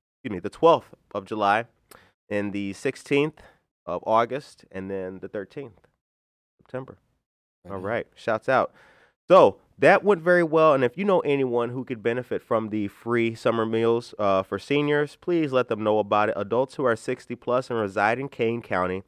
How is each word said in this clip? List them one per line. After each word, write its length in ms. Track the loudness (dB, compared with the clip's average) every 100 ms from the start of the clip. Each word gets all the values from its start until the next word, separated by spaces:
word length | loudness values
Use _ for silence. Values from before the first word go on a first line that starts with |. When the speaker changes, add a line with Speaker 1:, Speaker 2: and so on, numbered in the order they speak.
| _ _
Speaker 1:
excuse 160 | -10
me, 60 | -8
the 100 | -10
twelfth 420 | 2 2 2 -2 -20 _
of 100 | -12
July, 420 | -8 0 2 2 -2 _ _ -20 _ _ _
and 240 | -6 -4
the 200 | -6 -8
sixteenth 680 | -6 -8 -8 -2 0 0 -6 -20 _ _ _ -10
of 160 | -8
August, 600 | 0 0 0 -6 -12 -20 _
and 180 | -12 -10
then 300 | -8 -10 -12
the 80 | -12
thirteenth 500 | -12 -12 -14 -16 -20 _ _ _ _ _ _ _ _
September. 400 | _ -14 -14 -20 _ _ _ _ _ _
Speaker 2:
Right 60 | -12
Speaker 1:
All 60 | -8
Speaker 2:
on. 60 |
Speaker 1:
right, 240 | -6 -6 -8 -8
shouts 320 | -4 -4 0
out. 240 | 0 0 -6 _ _ _ _ 4
So 300 | 6 6 2 _ 2
that 240 | 4 6
went 180 | 4 0
very 220 | 4 2
well, 320 | 4 4 4
and 80 | 4
if 160 | 0 -2
you 60 |
know 160 | 0 0
anyone 500 | 2 0 0 -2 -2
who 140 | -6
could 180 | -10 -6
benefit 400 | -4 -4 -4 -8
from 280 | -2 -2 -2
the 180 | -4 -6
free 480 | -8 -2 0 0 -2
summer 280 | -2 0
meals, 500 | 0 0 2 0 -4 -2
uh, 240 | 2 2
for 160 | 0 -8
seniors, 580 | -2 -2 0 -2 -2 -8
please 320 | -2 -2 0
let 160 | 0 0
them 160 | -2
know 160 | 0 0
about 300 | 2 0 0
it. 40 | -2
Adults 380 | -2 -2 -2
who 100 | -2
are 120 | 0 0
sixty 400 | -4 -8 -8 -10
plus 340 | -2 -2 -2
and 80 | -2
reside 400 | -2 0 0 0
in 100 | -6
Kane 340 | -2 -2 -2
County 420 | -4 -2 -2 -4